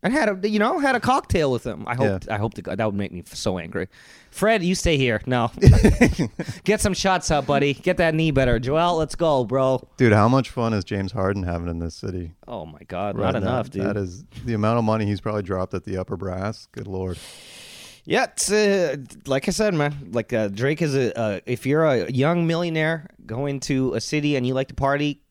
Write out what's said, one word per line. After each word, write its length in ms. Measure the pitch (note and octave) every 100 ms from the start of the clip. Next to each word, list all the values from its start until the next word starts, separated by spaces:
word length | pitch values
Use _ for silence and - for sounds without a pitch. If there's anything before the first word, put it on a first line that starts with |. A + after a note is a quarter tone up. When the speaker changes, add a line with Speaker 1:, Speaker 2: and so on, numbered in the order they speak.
Speaker 1:
and 100 | -
had 300 | C#4 A3 F#3+
a, 60 | G3+
you 100 | G#3+
know, 200 | G#3+ F4
had 160 | C#4 B3+
a 40 |
cocktail 500 | - C4+ - - D3
with 160 | A#2+ B2+
him. 200 | A#2+ G#2+
I 80 | A#2+
hope, 300 | A2 F#2+ -
Speaker 2:
Yeah. 100 | G#2+
Speaker 1:
I 20 |
hope 160 | G#2+ -
to 60 |
God, 160 | F2+ G2
that 60 | A2
would 100 | G2+
make 180 | G2+
me 60 | F2+ E2
f-, 100 | -
so 220 | - F#2
angry. 300 | E2 F#2 F#2 - - - -
Fred, 320 | - G#3 A3+
you 120 | F3 F#3
stay 220 | F3 D3+
here. 240 | C3 A2 -
No. 240 | B2+ A#2 - - - G3+ - -
Speaker 2:
<laughs> 560 | - B2+ - E3 -
Speaker 1:
Get 160 | - G#3
some 120 | G#3
shots 380 | F#3 F#3+ F3+ -
up, 160 | D3+ C3+
buddy. 260 | C#3+ C#3+
Get 240 | C3+ - F3+
that 160 | E3+
knee 160 | D#3+ D#3+
better. 300 | C3+ C3 A#2
Joel, 380 | B2+ D#3 F3 E3+
let's 180 | D#3 -
go, 280 | E3 C#3 A#2
bro. 420 | C3 C3 C3 - -
Speaker 2:
Dude, 160 | B2
how 140 | G#2+ G#2+
much 200 | C3 B2
fun 220 | - A#2
is 100 | A2
James 280 | F2+ G2+ G2
Harden 300 | - F#2+ G2+
having 240 | F2+ E2+ F2
in 100 | E2
this 160 | E2+ -
city? 380 | G2+ F2+ E2 E2 -
Speaker 1:
Oh, 180 | A#2 D#2+
my 140 | D2+ -
God. 300 | F2 G2+ F#2+
Speaker 2:
Right 160 | G2+
Speaker 1:
Not 80 | A#2
Speaker 2:
now? 80 | F#2
Speaker 1:
enough, 200 | - G#2+
dude. 120 | G2+
Speaker 2:
That 140 | G2 G#2
is 280 | F#2+ F#2 - - B2+
the 80 |
amount 240 | A2+ G#2+ A#2
of 60 |
money 220 | A2 A2 G#2
he's 160 | G2+
probably 200 | - G#2+
dropped 320 | F#2 F#2 F#2
at 120 | F#2 F#2+
the 120 | F#2
upper 200 | F#2 F#2
brass. 500 | F#2+ F#2 G2 A2 -
Good 140 | - G#2
Lord. 300 | F#2+ F#2+ E2+ - - - - - - - - -
Speaker 1:
Yeah, 200 | A3 C4
it's, 260 | - -
uh, 460 | G#3 G#3 G3 E3+ C#3+ B2+ - -
like 220 | C3+ E3
I 40 |
said, 220 | F3 G#3+
man, 360 | E3+ D3 C#3+ A#2
like, 200 | A2+ A2
uh, 160 | A#2 G#2+
Drake 320 | G2 C3 D#3
is 120 | D#3+ C3+
a, 220 | A#2+ -
uh, 220 | A2 G2 -
if 180 | A#2+ B2+
you're 200 | D3+ D#3+
a 260 | B2+ E2+
young 340 | B2+ C#3 F3 E3
millionaire 640 | E3 F3 D#3+ D#3 E3 D3+ - -
going 340 | A2 C#3+ C#3
to 320 | - C3+ C3 A2+
a 60 |
city 340 | - D3+ D3 C#3+
and 100 | B2
you 80 |
like 140 | C3 C3+
to 80 | -
party 460 | C#3 C#3+ D3 C#3+ _